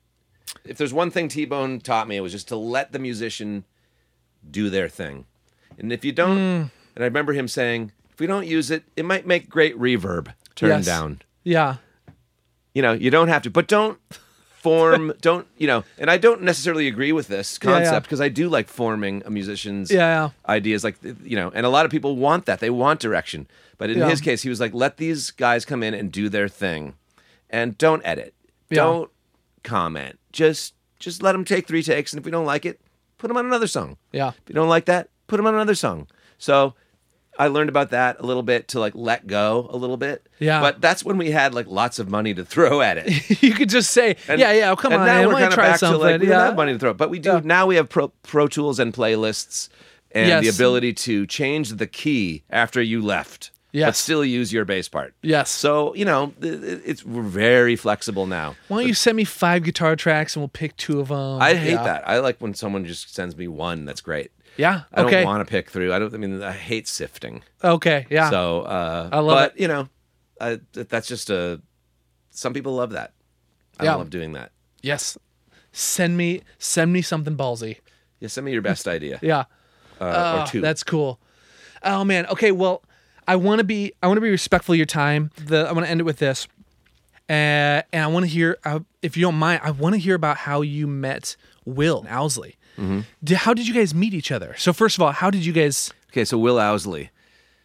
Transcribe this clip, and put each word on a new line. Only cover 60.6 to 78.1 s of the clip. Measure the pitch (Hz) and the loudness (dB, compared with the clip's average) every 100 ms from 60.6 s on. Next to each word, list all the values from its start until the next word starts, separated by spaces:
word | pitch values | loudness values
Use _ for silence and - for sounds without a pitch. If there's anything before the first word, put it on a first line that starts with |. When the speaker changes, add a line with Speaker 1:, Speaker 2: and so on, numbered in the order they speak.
| 156 - | -10 -8
Speaker 2:
two | - 147 | -4 -4
of | 139 | -2
'em? | 143 135 135 | -4 -4 2
Speaker 1:
I | 143 175 | 4 4
hate | 156 | 2
Speaker 2:
Yeah. | 170 | 0
Speaker 1:
that. | 113 76 87 | 0 -2 0
I | 117 | 0
like | 135 - | 0 -2
when | 113 | -8
someone | 98 107 98 87 | -8 -6 -6 -8
just | 85 - | -12 -14
sends | - 90 80 | -10 -10 -8
me | 87 | -10
one. | 76 87 85 | -6 -6 -6
That's | 71 - | -8 -12
great. | - 76 - _ _ - | -8 -8 -8 _ _ -2
Speaker 2:
Yeah, | 160 185 - | 0 0 -4
Speaker 1:
I | - | 0
don't | 123 | 2
Speaker 2:
okay. | 185 98 | 4 2
Speaker 1:
wanna | 104 | -2
pick | 98 95 - | -2 -4 -4
through. | 95 90 | -4 -2
I | 95 | 0
don't, | 107 | -2
I | 107 | -6
mean, | 98 95 | -8 -6
I | 98 | -8
hate | 95 - 113 - | -10 -6 -6 -6
sifting. | - 71 - 58 55 - _ | -8 -10 -12 -14 -14 -20 _
Speaker 2:
Okay, | 180 170 170 143 127 | 2 4 2 0 0
yeah. | 151 156 | 0 2
Speaker 1:
So, | 95 87 85 | 2 0 -2
uh, | - 92 82 85 87 | -2 -4 -4 -6 -4
Speaker 2:
I | 147 | 0
love | 151 135 | 4 4
Speaker 1:
but, | 139 - | 4 0
Speaker 2:
it. | |
Speaker 1:
you | 175 | -2
know, | 143 135 _ _ _ _ - | -2 -6 _ _ _ _ -8
I, | 117 117 - | -6 -6 -10
th-, | 120 113 | -14 -6
that's | 117 - | -6 -6
just | 120 - | -10 -4
a, | 92 87 82 _ _ _ _ _ _ _ | -4 -4 -8 _ _ _ _ _ _ _
some | - 131 | -8 -6
people | 131 135 | -6 -4
love | 127 123 | -4 -4
that. | 85 53 _ _ _ _ _ _ - | -6 -12 _ _ _ _ _ _ -4
I | |
Speaker 2:
Yeah. | 156 | -2
Speaker 1:
don't | 143 | -2
love | 80 | -4
doing | 87 80 | -10 -10
that. | 71 58 _ _ _ | -10 -14 _ _ _
Speaker 2:
Yes. | 135 143 - - _ _ _ _ _ | -6 -6 -6 -12 _ _ _ _ _
Send | - - - 175 175 | -8 -4 0 0 0
me, | 170 185 - - | -2 -4 -8 -12
send | - 170 170 | -4 2 2
me | 180 | 2
something | 165 160 151 143 | 0 -4 -4 -4
ballsy. | 131 117 110 107 _ _ _ | -4 -4 -8 -12 _ _ _